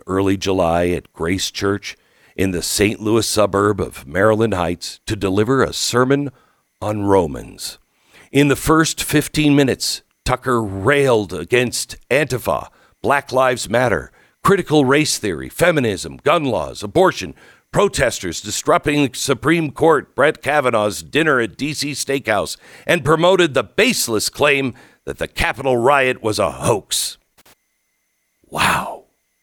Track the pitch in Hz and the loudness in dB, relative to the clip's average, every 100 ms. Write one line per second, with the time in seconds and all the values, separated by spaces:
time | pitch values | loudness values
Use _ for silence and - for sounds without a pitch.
0 | - 95 98 98 98 95 85 85 87 82 | -4 0 0 0 0 0 2 2 0 -2
1 | - - 82 95 - - 98 101 - - | -6 -6 -4 -2 -4 -4 -2 -2 -6 -16
2 | _ _ _ - 95 87 - - 104 104 | _ _ _ -4 -2 -2 -4 0 0 0
3 | 107 113 - 107 101 98 104 98 64 - | 0 0 0 0 2 2 0 0 -4 -8
4 | 67 85 110 107 113 92 85 90 - - | -8 0 2 2 0 0 -2 -4 -10 -12
5 | - 107 95 98 110 135 87 - - 123 | -8 -4 0 0 2 0 0 -2 -2 0
6 | 127 143 143 - _ _ _ _ 104 107 | 2 0 -2 -10 _ _ _ _ -6 -2
7 | 101 98 78 62 57 50 - - _ _ | 2 2 2 -4 -12 -14 -14 -14 _ _
8 | _ - - 135 143 123 - 160 160 - | _ -20 -2 2 2 2 2 2 2 -4
9 | - 151 - 151 147 143 131 - - - | -2 -2 0 0 2 4 2 0 -6 -8
10 | - _ - 127 131 120 104 98 104 143 | -12 _ -4 -4 0 -2 -2 -2 0 2
11 | 135 113 95 87 87 123 123 - - - | 4 2 0 -6 0 2 2 -4 -8 -14
12 | - 139 156 123 - 65 - _ _ _ | -2 -2 0 -4 -2 -4 -6 _ _ _
13 | 107 139 - 127 131 127 87 117 127 82 | -2 -2 0 0 2 0 -2 0 2 0
14 | 62 _ _ _ - 196 170 151 131 143 | -4 _ _ _ 0 2 2 2 4 2
15 | 151 - 104 76 65 - 170 156 117 92 | 2 -2 -4 -6 -8 0 2 2 0 -2
16 | 78 65 143 165 139 98 69 - 104 160 | -8 -6 -2 0 0 -2 -4 -8 -2 2
17 | 185 - 87 - - _ _ 165 202 - | 2 2 -10 -14 -20 _ _ 0 0 0
18 | 123 - 90 - 101 - - 165 156 147 | -2 -2 -8 -8 -8 -4 0 0 2 0
19 | 135 - - 123 143 170 151 - 160 143 | 0 -2 -4 -2 0 0 -2 0 2 2
20 | - - 147 - 131 151 127 113 104 80 | 0 0 0 0 -2 0 2 0 0 -4
21 | 80 139 160 127 117 - 143 147 143 139 | -4 0 2 2 -2 -4 -8 -6 -8 -6
22 | - 139 110 104 80 - - - - 170 | -4 -4 0 -2 -2 -8 -18 -10 -2 0
23 | 135 160 175 190 170 127 104 - 247 196 | 0 2 4 4 2 0 -2 0 0 0
24 | - 107 - - 147 139 131 - - _ | -2 -2 -2 0 2 2 -2 -8 -20 _
25 | - 69 80 - 170 - 135 120 123 143 | -14 -8 -8 -4 -4 -2 0 2 4 4
26 | 127 127 110 104 90 - 139 104 - - | 2 0 -2 0 -2 -2 -2 -2 -2 -6
27 | - - _ _ _ _ _ _ _ _ | -6 -12 _ _ _ _ _ _ _ _
28 | _ _ _ _ _ - - - - - | _ _ _ _ _ -2 0 0 -4 -12
29 | _ _ _ _ | _ _ _ _